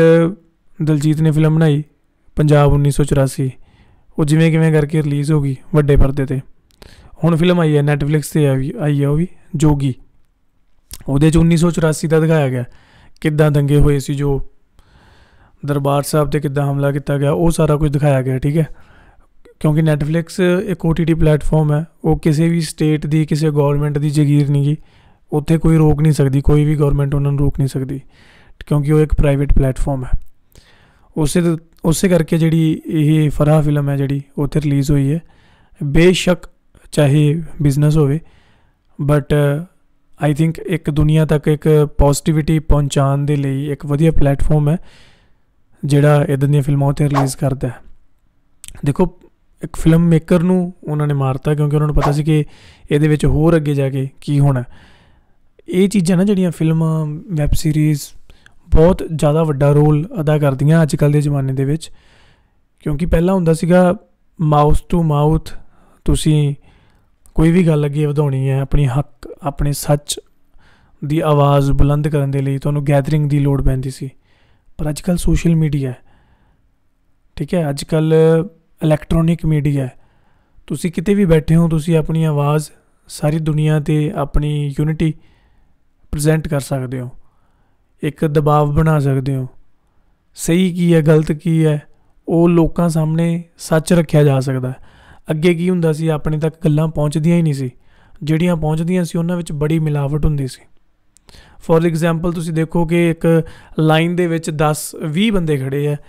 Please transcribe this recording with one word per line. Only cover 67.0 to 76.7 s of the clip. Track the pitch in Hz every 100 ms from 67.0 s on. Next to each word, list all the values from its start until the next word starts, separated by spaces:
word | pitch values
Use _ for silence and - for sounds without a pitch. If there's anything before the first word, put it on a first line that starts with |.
| _ _ _ -
ਕੋਈ | 160
ਵੀ | 175 165
ਗੱਲ | 147 147
ਅੱਗੇ | 143 147
ਵਧਾਉਣੀ | 147 147 135 135
ਹੈ, | 135
ਆਪਣੀ | 135 143 139
ਹੱਕ, | 131 - - - -
ਆਪਣੇ | 143 - 147
ਸੱਚ | 143 - 147 - - - _ _ - _ _ _ _ 147
ਦੀ | 156
ਆਵਾਜ਼ | 160 147 143 143 139
ਬੁਲੰਦ | 135 143 147 151
ਕਰਨ | 147 139
ਦੇ | 139
ਲਈ | 139 139
ਤੁਹਾਨੂੰ | 147 147 143
ਗੈਦਰਿੰਗ | 143 135 156 147
ਦੀ | 147
ਲੋੜ | 143 139
ਪੈਂਦੀ | 135 131 131
ਸੀ। | - 135 - _ _ _ _ _ -
ਪਰ | 151
ਅੱਜ | 151
ਕੱਲ੍ਹ | - 175
ਸੋਸ਼ਲ | 165 156 170 160
ਮੀਡੀਆ | 156 143 131
ਹੈ, | 123 _ _ _ _ _ _ _